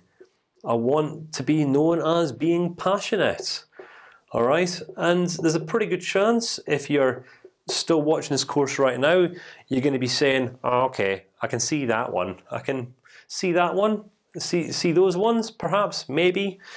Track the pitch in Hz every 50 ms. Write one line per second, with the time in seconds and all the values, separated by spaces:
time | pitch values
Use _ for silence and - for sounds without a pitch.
0 | _ _ _ _ - _ _ _ _ _ _ _ - - 117 117 113 123 147 156
1 | 156 139 - - - - - - 127 143 156 156 147 135 135 143 156 165 170 160
2 | 151 160 165 170 170 143 113 107 147 170 170 175 175 175 175 - - 185 196 202
3 | - - 226 190 143 110 - - - - - - - _ _ - - - - -
4 | - - - _ _ - - 117 117 127 147 170 185 180 - - - - - -
5 | 170 170 175 180 180 175 165 160 165 160 160 160 156 - - 226 214 165 185 180
6 | - - - 196 202 226 233 233 233 - - - - - 151 139 - - 147 139
7 | 135 127 123 127 - - - _ _ - _ _ - - - - - - 170 156
8 | 151 156 156 147 - - 143 127 - - - 147 139 135 - - 139 131 123 123
9 | 135 156 175 185 175 170 180 - - - - - - - 135 127 131 143 135 127
10 | 131 123 127 - 147 139 135 131 127 123 123 - - 123 123 123 131 127 - -
11 | 101 98 98 95 - _ _ - 117 113 - 117 - - 156 147 135 113 110 113
12 | 127 - - 90 90 95 90 - - - 123 123 - - 135 131 120 123 - _
13 | _ _ - - - - - - 196 180 165 175 175 170 165 190 208 220 214 202
14 | - - _ _ _ _ - 165 - - 175 175 151 - - - - 175 151 175
15 | 190 190 175 180 208 226 233 226 220 - - - - 160 180 202 208 196 - -
16 | - - 135 160 175 180 180 196 202 196 185 - - - -